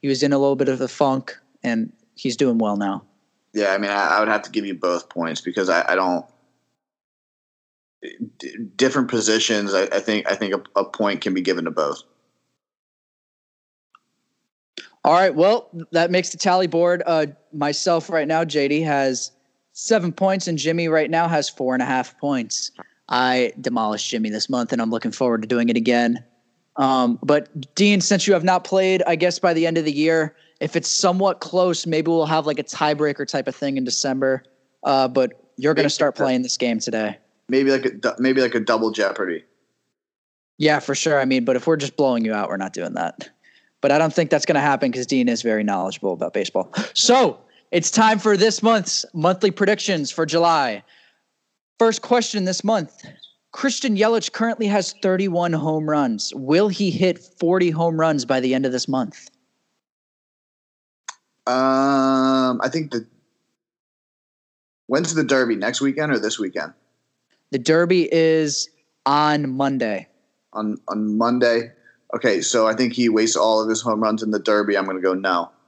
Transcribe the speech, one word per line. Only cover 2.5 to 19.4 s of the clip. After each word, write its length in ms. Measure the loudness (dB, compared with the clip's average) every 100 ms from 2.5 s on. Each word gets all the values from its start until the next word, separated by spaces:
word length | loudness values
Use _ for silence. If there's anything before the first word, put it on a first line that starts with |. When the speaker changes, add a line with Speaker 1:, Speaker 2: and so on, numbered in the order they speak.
| 2
Speaker 1:
well 180 | 0 0
now. 280 | -2 -6 -10 _ _ _ _
Speaker 2:
Yeah, 200 | -2 0
I 40 | 0
mean, 120 | 0
I, 280 | 0 2 2
I 20 |
would 80 | 2
have 140 | 0
to 80 | -2
give 140 | -6 -6
you 100 | -4
both 340 | -2 -2 -4
points 320 | -8 -6 -6
because 280 | -6 -4 0
I, 220 | 0 2
I 40 | 0
don't 300 | 0 -2 -6 _ _ _ _ _ _ _ _ _ _ _ _ _ _ _ _ _ -20 -14 -16 _
d-, 200 | -16 -12 -14 0
different 340 | 0 2 0
positions. 640 | 0 2 0 2 -2 0
I, 100 | 0
I 160 | 0 -2
think, 300 | -2 -2 -2
I 60 | -4
think 180 | -2
a, 260 | -6 -4 -4
a 60 | -4
point 360 | -2 -2 -2
can 120 | -4
be 80 | -2
given 240 | -2 -2 -4
to 60 |
both. 320 | -4 -4 -4 -12 _ _ _ _ _ _ _ _ _ _ _ _ _ _ _ _ _ _ _ _ _ _ _ _ _ _ -20 -20 _ 2
Speaker 1:
All 80 |
right. 200 | 4 4
Well, 360 | 4 2 2 -2 -16 -4
that 200 | -2 2
makes 180 | 0 -2
the 80 | -4
tally 300 | 0 2 2
board. 340 | 2 2 2 0
Uh, 220 | 0 0 -6 _
myself 560 | -4 -4 -2 0 0 0
right 180 | -2 0
now, 160 | 0
J 240 | 0 0 0
D 140 | 0
has 500 | 0 0 0 -2 -6 _